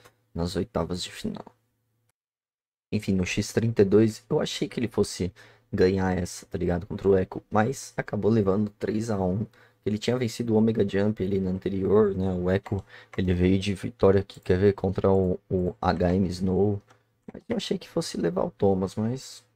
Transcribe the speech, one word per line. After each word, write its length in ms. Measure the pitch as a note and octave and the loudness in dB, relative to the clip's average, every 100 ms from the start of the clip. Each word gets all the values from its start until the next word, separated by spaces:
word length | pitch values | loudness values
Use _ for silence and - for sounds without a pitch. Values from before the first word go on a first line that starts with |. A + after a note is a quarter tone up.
| - _ _ | -20 _ _
Nas 220 | E2+ F2 | -6 -4
oitavas 480 | F2 - - E2 F2+ | -4 -4 -4 -4 -6
de 80 | - | -8
final. 340 | - - - - _ _ _ _ _ _ _ _ _ _ _ _ _ _ | -10 -10 -10 -16 _ _ _ _ _ _ _ _ _ _ _ _ _ _
Enfim, 220 | G#2+ - | -4 0
no 100 | F#2+ | 0
X 280 | F2+ - - | 0 -2 -2
trinta 300 | A2+ A2+ A2+ | 0 2 4
e 20 | |
dois, 400 | G2 G#2 A2 - - | 6 6 4 0 -4
eu 120 | D3+ | -2
achei 280 | - - D#3 | -2 -4 -6
que 120 | - | -4
ele 80 | A2+ | -4
fosse 440 | - G2+ - F2+ - - _ _ | -2 -2 -4 -6 -8 -20 _ _
ganhar 440 | F#2+ F#2 F#2+ F#2 F#2 | 2 4 4 0 -2
essa, 280 | F2 - - | -4 -8 -10
tá 120 | F2+ | -4
ligado? 280 | F2 F2 F2+ | -2 -2 -4
Contra 220 | G2+ G2 | -2 2
o 80 | F#2+ | 4
Echo, 240 | F#2+ - - | 2 -8 -4
mas 460 | G#2+ A2+ - - - | 0 0 -4 -10 -10
acabou 340 | - G#2 G2+ | -6 -2 2
levando 380 | A2+ F#2+ G2 G#2 - | 2 2 2 -2 -4
três 320 | - G#2+ A#2 | -6 -4 -4
a 80 | G2 | -2
um. 260 | F#2 G2 G#2+ _ _ _ - | -2 -2 -6 _ _ _ -6
Ele 100 | G#2 | -4
tinha 220 | - B2 | -2 -2
vencido 360 | A#2 - A#2 | -2 -4 0
o 20 | G#2+ | 2
Omega 300 | A2+ A2 G2 | 2 2 0
Jump 360 | F#2+ G#2+ G#2+ | 0 0 -2
ali 180 | F#2+ F#2+ | -2 -2
na 100 | F#2 | -2
anterior, 640 | F#2 F#2 G2 F#2 G#2 G#2 | -4 -4 -2 2 4 4
né? 180 | F#2+ F#2+ | 0 -2
O 180 | F2+ F2+ | -2 0
Echo, 340 | F#2+ - G2 - - - - | 0 -2 -6 -8 -18 -10 -2
ele 160 | F#2 | 0
veio 260 | F2 F#2 G2 | 2 4 2
de 160 | G2 | 0
vitória 460 | F#2 - - G2 G2 | -6 -8 2 4 4
aqui, 200 | - - | 0 -6
quer 180 | - F2+ | 0 4
ver? 160 | G2+ | 4
Contra 360 | F#2+ F#2+ F#2+ G2 | 4 0 2 2
o, 280 | F#2+ F#2 F#2 - | 4 2 -2 -4
o 260 | F#2 F2+ - | -2 -2 -2
H 340 | F#2 E2+ F2+ | -2 2 2
M 140 | F#2 F2+ | 2 0
Snow. 540 | F2+ F#2+ F2+ G#2 G2+ - _ _ _ - | -2 0 2 2 0 -8 _ _ _ -20
Mas 100 | - - | -12 -8
eu 80 | A#3 | -6
achei 220 | - G3 | -4 -8
que 100 | - | -6
fosse 280 | E3+ E3+ - | -6 -4 -4
levar 260 | E3+ F3+ | -2 -2
o 80 | F3+ | -4
Thomas, 460 | - G2+ F#2 F#2 - | 0 0 2 -2 -4
mas... 480 | A2 C3 - - _ | -4 -6 -12 -20 _